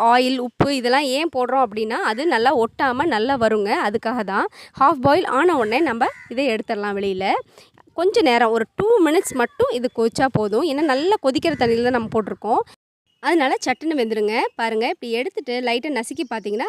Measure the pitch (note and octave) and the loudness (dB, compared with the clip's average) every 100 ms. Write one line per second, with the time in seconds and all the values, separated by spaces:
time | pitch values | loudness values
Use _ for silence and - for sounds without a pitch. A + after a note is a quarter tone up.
0 | A#3 B3 B3+ C4 B3 - C#4 C#4 B3 C4 | 4 4 2 -2 -4 -4 -4 -2 0 0
1 | D4 C4 D#4+ C4 B3 C4 B3 G#3+ A3 B3+ | 0 -2 -2 -2 0 0 0 -2 -4 -2
2 | F4+ A3 E4 A3+ A#3+ C#4+ A3 - A#3 B3 | -2 -2 0 2 2 2 0 0 -2 0
3 | E4 A3 A#3 C#4 A3 G#3+ G3+ D4 A3+ G#3+ | 0 0 0 0 2 2 0 0 -2 -2
4 | A3+ B3 F#3+ G3 F4+ - - - C4+ D#4 | -4 -4 -2 -2 -2 -6 -20 2 2 4
5 | C4 D#4 - B3+ F4 D4+ G#3 A#3+ D#4+ A3+ | 4 4 2 2 2 2 0 0 0 0
6 | D4+ - - B3 C#4 A3 - G#3 G#3 G3+ | -2 -2 -8 -4 -2 -2 -4 -6 -4 -4
7 | G3 F#3 F#3+ G4+ - - - _ _ - | -4 -2 0 -2 -4 -18 -20 _ _ -2
8 | F4+ A4 D#4 A#3 A#3 A3+ A3+ - G4+ A#4 | 0 2 2 4 2 2 -2 -2 2 4
9 | D#4 E4 - C4 A#3+ - C5 F4+ A#3+ - | 4 2 0 -2 -2 0 0 0 -4 -2
10 | A3+ - C4 A#3+ G#3 G#3+ E4+ C#4 D4+ C4 | -2 0 0 0 0 0 0 0 0 0
11 | E4+ G#4+ C4 C#4 E4+ D4 A#3+ A3+ B3 B3 | 2 0 0 0 -2 0 0 2 0 -2
12 | A3 A3+ G3+ F#3 G#3 C#4 A#4 - _ _ | -2 -4 -4 -6 -2 0 -2 -10 _ _
13 | _ _ C#4 E4+ C4+ G4 D4+ B3+ D#4 D4+ | _ _ 0 2 2 0 -2 -4 -2 -2
14 | A#3 A3 G#3+ A3+ A4 - A3+ A3 A#3+ F4+ | -2 0 0 0 -2 -4 -2 -2 -2 -4
15 | A#3+ A3+ C#4 G#4+ D4 B3 B3 A#3+ D#4 B3+ | -4 -4 -4 -8 -6 -4 -2 -2 -2 -4
16 | - C#4 D4 A3+ G#3 G#3 | -6 -8 -6 -6 -6 -4